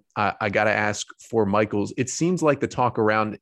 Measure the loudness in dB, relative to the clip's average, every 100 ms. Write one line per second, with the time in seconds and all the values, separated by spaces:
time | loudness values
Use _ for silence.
0 | _ -2 -2 0 -2 2 2 2 0 -4
1 | -8 -16 -4 0 2 2 2 0 -4 -4
2 | -6 -2 -2 0 0 0 -2 0 -2 2
3 | 2 2 0 -4